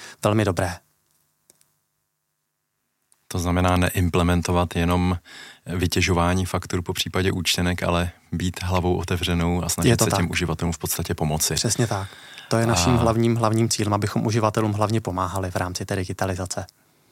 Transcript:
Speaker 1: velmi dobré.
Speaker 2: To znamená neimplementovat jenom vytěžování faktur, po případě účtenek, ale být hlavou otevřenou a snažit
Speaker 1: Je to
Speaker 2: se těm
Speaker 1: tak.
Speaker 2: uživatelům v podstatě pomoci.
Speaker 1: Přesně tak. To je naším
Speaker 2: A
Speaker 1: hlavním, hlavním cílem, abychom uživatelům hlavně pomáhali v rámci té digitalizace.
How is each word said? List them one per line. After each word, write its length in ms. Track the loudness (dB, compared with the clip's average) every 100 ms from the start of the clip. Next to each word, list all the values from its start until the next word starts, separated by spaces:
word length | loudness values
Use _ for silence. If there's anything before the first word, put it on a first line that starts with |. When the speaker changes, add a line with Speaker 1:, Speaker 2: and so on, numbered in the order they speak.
| -10 -2
Speaker 1:
velmi 220 | 2 2 2
dobré. 300 | 0 -2 -6 _ _ _ _ _ _ _ _ _ _ _ _ _ _ _ _ _ _ _ _ _ _ _ _ -8
Speaker 2:
To 120 | -4
znamená 380 | 0 2 4 4
neimplementovat 1000 | 2 2 2 2 4 2 2 0 0 0
jenom 420 | 0 2 0 -2 -6 -20 -20 -18 -8
vytěžování 800 | -2 0 0 0 2 2 0 -2
faktur, 360 | -4 -4 -6
po 120 | -4
případě 380 | -6 -4 -2 0
účtenek, 520 | 0 -2 0 0 0
ale 260 | 0 0 -2 -6 _
být 320 | -4 -4 -4
hlavou 320 | -2 0 2 0
otevřenou 680 | -2 -2 0 0 0 0
a 60 | -2
snažit 200 | 0 2
Speaker 1:
Je 80 | 4
to 80 | 2
Speaker 2:
se 60 |
těm 140 | 2 0
Speaker 1:
tak. 60 |
Speaker 2:
uživatelům 400 | -2 -2 -2 -4
v 60 | -4
podstatě 360 | -4 -4 -4
pomoci. 400 | -2 -2 0 -2
Speaker 1:
Přesně 340 | 0 0 0 0
tak. 200 | -2 -6 -12 -20 -20 -2
To 80 | 2
je 80 | 2
naším 280 | 2 4
Speaker 2:
A 40 | 4
Speaker 1:
hlavním, 380 | 4 4 2 2
hlavním 340 | 2 2 2
cílem, 240 | 0 0
abychom 320 | 0 0 0 0
uživatelům 460 | 2 2 2 0
hlavně 280 | 0 0 0
pomáhali 500 | -2 -2 -2 -2 -4
v 40 | -4
rámci 300 | -4 -6 -4
té 100 | -4
digitalizace. 720 | -4 -2 -2 -2 -6 -8 -10 _ _ _ _